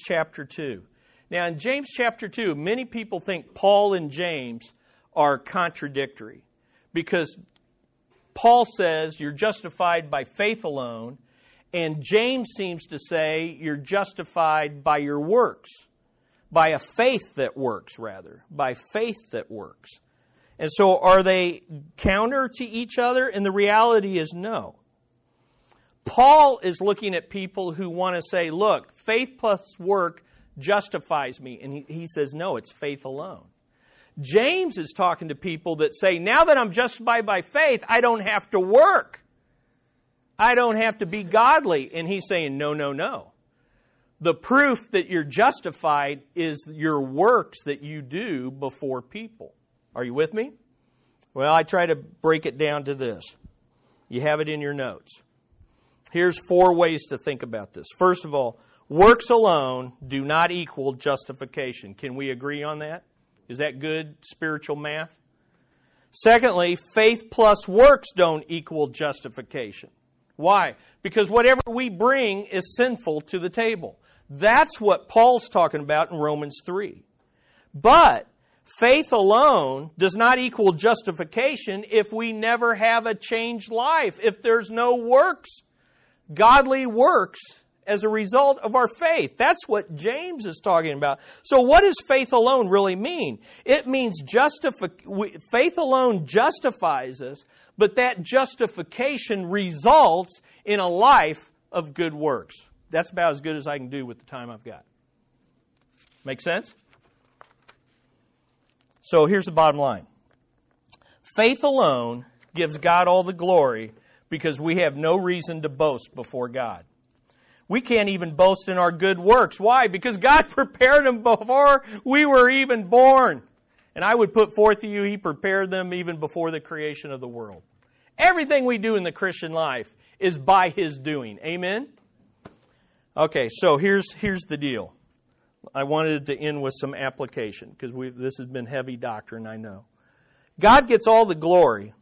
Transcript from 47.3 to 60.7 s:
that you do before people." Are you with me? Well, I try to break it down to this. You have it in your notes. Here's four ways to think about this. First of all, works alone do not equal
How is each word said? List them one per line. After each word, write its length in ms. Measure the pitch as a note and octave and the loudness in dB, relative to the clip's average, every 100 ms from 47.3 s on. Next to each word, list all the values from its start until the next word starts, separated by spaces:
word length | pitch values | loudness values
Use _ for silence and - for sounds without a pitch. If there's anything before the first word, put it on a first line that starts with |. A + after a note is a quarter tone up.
| A#3+ - - C#3+ | 2 -2 -12 -10
that 180 | C#3 | -10
you 180 | D3 D3+ | -10 -16
do 480 | B2+ E3+ A#3 C#3 B2+ | -12 -10 -6 -8 -8
before 520 | C3+ C#3 - C#3 B2+ | -10 -12 -10 -10 -10
people." 520 | - G#3 A3+ - - _ _ _ _ | -10 -16 -18 -20 -20 _ _ _ _
Are 100 | A#2+ | -12
you 100 | B2 | -8
with 180 | C3 D#3+ | -4 -4
me? 200 | G#3+ C4+ _ _ _ _ _ _ _ _ | -4 -8 _ _ _ _ _ _ _ _
Well, 180 | C3 C#3+ | -4 2
I 120 | D#3+ | 2
try 220 | D#3+ F#3 F3 | 2 -2 -2
to 100 | D3 | -4
break 500 | - _ D#3+ D#3+ D#3+ | -8 _ 0 0 -2
it 100 | C3 | -4
down 280 | D3+ D3 | -4 -4
to 100 | C#3 | -6
this. 280 | C3+ B2 F2+ - - - _ _ _ _ _ - | -8 -8 -8 -16 -20 -20 _ _ _ _ _ -12
You 120 | A#2+ | -6
have 200 | D3+ D3+ | -2 -2
it 80 | D3+ | -4
in 120 | D3+ | -6
your 140 | C#3+ | -8
notes. 480 | C#3+ B2 F2+ _ - _ _ _ _ _ _ _ _ _ | -8 -10 -12 _ -20 _ _ _ _ _ _ _ _ _
Here's 260 | E3+ F3+ D#3+ | 0 0 0
four 360 | - F3+ F#3 | 0 4 6
ways 320 | E3+ E3+ D3+ - | 6 2 0 -8
to 120 | C3+ | -10
think 240 | D3 C3 | -8 -8
about 320 | B2+ A2 G2+ | -8 -12 -12
this. 120 | - - - | -18 -12 0
First 260 | F3+ F3+ | 0 0
of 80 | D#3 | -4
all, 260 | C#3+ A#2+ - _ _ - | -4 -4 -8 _ _ -4
works 400 | D3+ G#3 A#3 - | 4 6 6 2
alone 640 | A#3 G#3+ D#3 C3 B2+ B2+ - C3 | 2 4 2 -2 -6 -10 -16 -10
do 180 | C#3 | -8
not 280 | C#3 D#3+ E3+ | -2 0 0
equal 400 | F3+ D#3+ | -2 -10